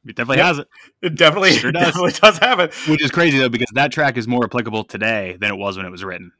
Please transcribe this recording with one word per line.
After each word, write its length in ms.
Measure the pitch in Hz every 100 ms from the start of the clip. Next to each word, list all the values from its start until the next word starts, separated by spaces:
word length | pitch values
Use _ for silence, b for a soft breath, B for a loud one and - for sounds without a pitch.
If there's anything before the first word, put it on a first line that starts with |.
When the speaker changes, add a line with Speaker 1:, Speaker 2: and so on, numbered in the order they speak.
| 131
Speaker 1:
it 100 | 107
definitely 220 | 120 135
Speaker 2:
Yep. 80 | 170
Speaker 1:
has 120 | 147
it. 100 | - B B _
Speaker 2:
It 120 | 175
definitely, 380 | 156 160 185 190
Speaker 1:
Sure 180 | 113 123
Speaker 2:
it 40 |
Speaker 1:
does. 100 | 160 175
Speaker 2:
definitely 260 | 165 175
does 260 | - 214 170
have 200 | 220 220
it. 160 | 170 - 156
Speaker 1:
Which 140 | 151
is 80 | 147
crazy, 260 | 170 170 135
though, 100 | 127
because 200 | 117 123
that 180 | 127 143
track 240 | 156 143 123
is 100 | 113
more 180 | 123
applicable 380 | 113 123 113 110
today 520 | 107 101 110 110 92 90
than 120 | 104
it 40 | 98
was 200 | 98 95
when 100 | 92
it 40 |
was 120 | 90
written. 300 | 95 90 90